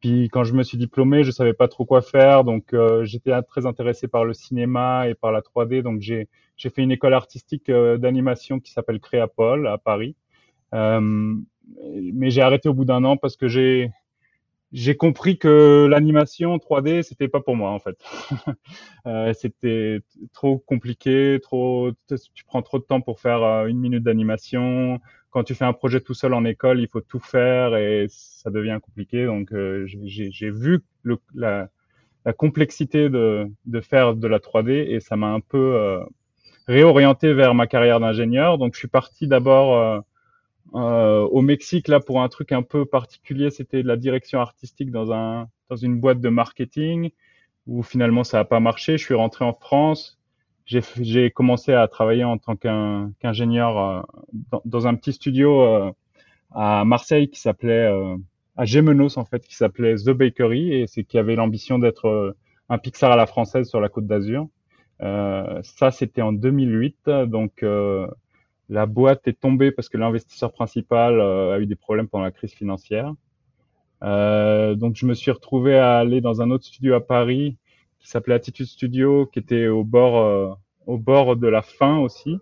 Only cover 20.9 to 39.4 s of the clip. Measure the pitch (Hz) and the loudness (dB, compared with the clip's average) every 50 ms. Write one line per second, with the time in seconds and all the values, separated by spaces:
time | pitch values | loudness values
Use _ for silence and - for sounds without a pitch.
20.9 | 120 _ _ 135 131 135 139 139 139 135 135 _ - 127 123 127 127 123 123 123 | -12 _ _ 0 0 2 2 2 0 -2 -4 _ -6 -4 -4 -2 -2 -2 -4 -4
21.9 | 120 _ _ _ 143 127 _ _ _ - _ _ - 262 - _ - 135 127 _ | -6 _ _ _ -10 -10 _ _ _ -20 _ _ -8 -8 -8 _ -8 -8 -4 _
22.9 | 139 131 120 - 113 - _ 123 117 117 113 110 110 110 110 110 117 123 127 123 | -4 -4 -4 -6 -12 -6 _ -2 0 0 0 0 0 0 -2 -2 -4 -4 -4 -2
23.9 | 123 120 117 120 113 110 110 110 110 107 - - - 123 123 127 127 127 127 127 | -4 -2 -2 0 0 0 0 -2 -4 -4 -8 -6 -4 -4 -2 -2 -2 -2 -2 -4
24.9 | 127 123 _ _ _ _ _ _ _ 131 117 - 131 - 135 123 117 - - 127 | -4 -8 _ _ _ _ _ _ _ -6 -4 -4 -4 -4 -2 -4 -4 -2 -4 -2
25.9 | 117 131 127 _ 127 - - 131 127 120 117 117 113 - - 131 127 127 120 110 | -2 -2 -4 _ -12 -4 -2 -2 -2 0 -2 -2 -4 -2 0 0 0 2 -2 -4
26.9 | _ 113 110 _ - 127 - - - 131 123 127 127 127 127 120 117 110 107 104 | _ -10 -12 _ -12 -12 -12 -4 -2 0 2 2 2 0 0 0 0 0 0 0
27.9 | 107 104 101 101 _ - - _ _ _ _ 113 101 107 107 110 107 107 - _ | 0 -2 -2 -4 _ -14 -20 _ _ _ _ -8 -6 -6 -6 -6 -6 -8 -10 _
28.9 | _ - 101 - - 120 123 120 110 104 101 95 110 104 98 95 95 98 98 95 | _ -16 -14 -8 -6 -4 -4 -4 -4 -6 -8 -8 -8 -6 -6 -6 -6 -8 -10 -10
29.9 | 95 101 104 101 95 104 104 98 95 98 107 107 104 107 120 143 175 175 - _ | -14 -16 -16 -16 -12 -12 -12 -12 -12 -10 -12 -10 -10 -6 -2 -2 -2 -2 -2 _
30.9 | _ _ _ 120 120 117 _ _ _ 127 117 110 101 101 95 90 _ _ _ _ | _ _ _ -6 -6 -6 _ _ _ -8 -6 -4 -4 -4 -8 -10 _ _ _ _
31.9 | _ _ _ _ _ _ _ 117 113 _ - 156 135 151 151 143 - - 156 131 | _ _ _ _ _ _ _ -8 -6 _ -2 -2 0 0 -2 -2 -2 -8 -8 -4
32.9 | - 151 147 147 131 123 113 113 107 104 104 101 104 _ _ 120 117 117 107 _ | 0 0 0 0 0 0 0 0 0 -2 -6 -8 -12 _ _ -10 -10 -10 -8 _
33.9 | - 135 127 120 113 113 113 113 110 104 - - - 113 110 117 135 143 151 135 | 2 4 4 4 2 0 -2 0 -2 -2 -2 0 -2 -2 0 0 -2 -2 -2 -4
34.9 | 117 113 - _ 113 104 107 107 107 110 - _ - 139 131 131 127 117 107 101 | -6 -6 -6 _ -6 -4 -4 -2 -4 -6 -8 _ -2 0 0 2 2 0 0 0
35.9 | 95 90 90 - - _ _ _ _ _ _ _ _ _ _ - 123 135 151 165 | -2 -4 -8 -12 -18 _ _ _ _ _ _ _ _ _ _ 2 6 8 8 10
36.9 | 151 139 139 139 135 - - 156 151 135 135 127 120 120 120 117 - 127 120 120 | 8 8 6 6 4 4 2 2 4 4 4 4 6 4 2 2 2 2 4 4
37.9 | 117 117 113 113 110 107 117 113 120 131 147 175 175 151 131 120 117 - - 127 | 4 4 2 0 -2 -2 -2 -2 0 0 2 2 0 0 -2 -4 -6 -8 -16 -2
38.9 | _ 131 123 - _ _ 160 147 135 127 | _ -2 -2 -2 _ _ -2 2 2 2